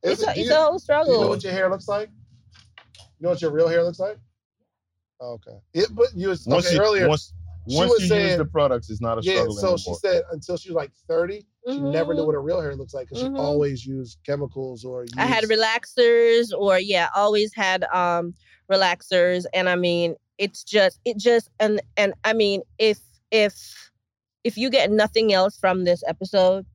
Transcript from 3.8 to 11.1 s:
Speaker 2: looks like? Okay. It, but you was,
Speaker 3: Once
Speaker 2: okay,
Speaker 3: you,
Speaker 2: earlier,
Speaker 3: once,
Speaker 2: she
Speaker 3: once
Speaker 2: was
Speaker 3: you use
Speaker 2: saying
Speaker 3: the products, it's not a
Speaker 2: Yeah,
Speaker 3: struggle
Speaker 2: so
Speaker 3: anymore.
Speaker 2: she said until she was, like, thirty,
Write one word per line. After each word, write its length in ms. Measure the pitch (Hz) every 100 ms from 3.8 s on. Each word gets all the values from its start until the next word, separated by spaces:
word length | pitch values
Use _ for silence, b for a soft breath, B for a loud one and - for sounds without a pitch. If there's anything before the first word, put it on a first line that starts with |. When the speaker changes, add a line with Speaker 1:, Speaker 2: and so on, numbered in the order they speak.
Speaker 2:
looks 160 | 170 170
like? 200 | 190 214 _ _ _ _ _ _ _ _ _ _
Okay. 380 | 123 117 - 110 _
It, 140 | 160 190
but 120 | 208 -
you 140 | 175 190
was, 180 | 180 -
Speaker 3:
Once 200 | 175 175
Speaker 2:
okay, 100 | 175
Speaker 3:
you, 40 |
Speaker 2:
earlier, 280 | 208 208 175
Speaker 3:
once, 260 | 156 - - - - -
Speaker 2:
she 80 | 139
Speaker 3:
once 140 | 185
Speaker 2:
was 100 | 233
Speaker 3:
you 60 | 180
use 20 |
Speaker 2:
saying 300 | 208 196 175
Speaker 3:
the 60 |
products, 440 | 151 160 143 123 117
it's 120 | 107
not 180 | 117 113
a 40 |
Speaker 2:
Yeah, 100 | 175
Speaker 3:
struggle 200 | 190 165 202
Speaker 2:
so 100 | 196
Speaker 3:
anymore. 40 | 175
Speaker 2:
she 160 | -
said 280 | 175 196 180 170
until 260 | 165 - 175
she 140 | 190
was, 60 | 165
like, 160 | 143 _
thirty, 360 | _